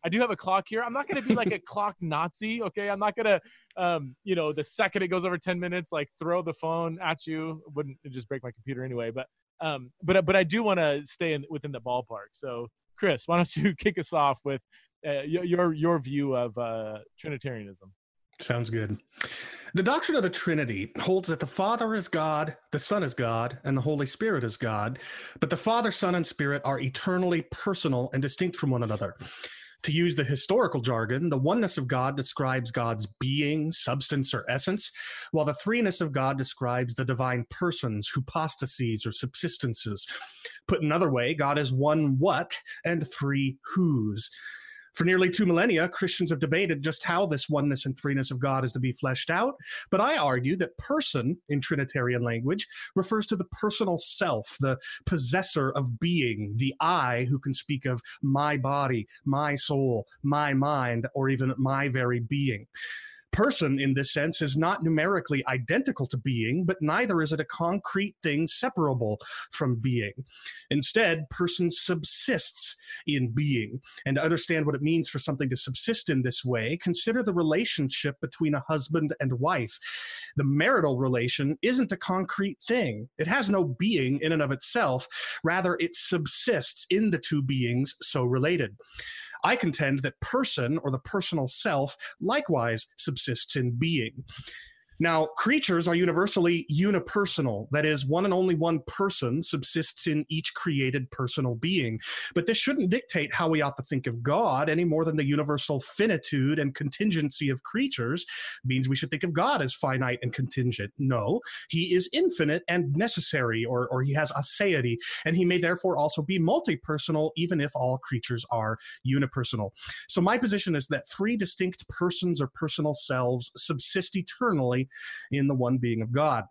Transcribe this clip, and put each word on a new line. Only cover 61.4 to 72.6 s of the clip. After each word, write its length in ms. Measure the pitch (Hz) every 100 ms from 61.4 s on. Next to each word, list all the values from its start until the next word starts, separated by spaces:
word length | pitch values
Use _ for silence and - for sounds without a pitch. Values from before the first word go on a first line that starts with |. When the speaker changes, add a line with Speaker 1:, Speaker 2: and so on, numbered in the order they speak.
| 131 127
Speaker 3:
my 320 | 131 135 143
very 300 | 131 123 123
being. 480 | 117 143 139 104 110 - - - - - _
Person, 460 | - 247 - 156 135
in 160 | 135
this 180 | 135 139
sense, 300 | 151 156 -
is 140 | 147 139
not 260 | 165 196
numerically 600 | 160 156 170 190 - 139 131
identical 580 | 131 117 196 269 - 131
to 80 | 127
being, 480 | 135 117 110 151
but 140 | 175 185
neither 420 | 151 180 240 175
is 100 | 156
it 60 | 151
a 60 |
concrete 720 | 151 - 170 190 - 196 202 -
thing 240 | 160 147 160
separable 720 | - 247 185 151 127 110 104 - - -
from 240 | - 139 120
being. 340 | 131 120 104 110 131 - - - -
Instead, 640 | 139 135 220 208 165 147
person 400 | - 175 - 175
subsists 1040 | 170 - 175 151 - - 214 - -